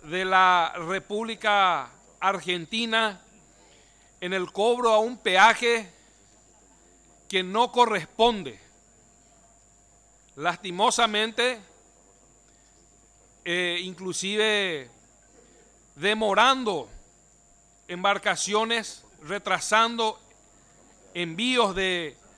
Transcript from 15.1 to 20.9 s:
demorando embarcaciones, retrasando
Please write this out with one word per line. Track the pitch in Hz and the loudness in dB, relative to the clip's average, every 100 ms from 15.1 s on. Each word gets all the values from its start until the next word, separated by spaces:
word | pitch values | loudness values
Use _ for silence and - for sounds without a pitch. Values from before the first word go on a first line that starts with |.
| _ _ - _ _ _ _ _ - | _ _ -20 _ _ _ _ _ -6
demorando | 175 214 214 196 247 262 233 170 120 - - _ _ _ _ _ _ _ - | -4 -2 0 4 4 2 -2 -6 -8 -16 -20 _ _ _ _ _ _ _ -14
embarcaciones, | 175 196 202 208 175 - 208 226 233 208 - - _ | -2 0 0 0 -2 0 0 0 -2 -4 -14 -20 _
retrasando | 151 196 - 180 - 214 226 233 220 - _ _ _ _ _ _ _ | -10 -8 -2 -2 2 2 2 0 -4 -4 _ _ _ _ _ _ _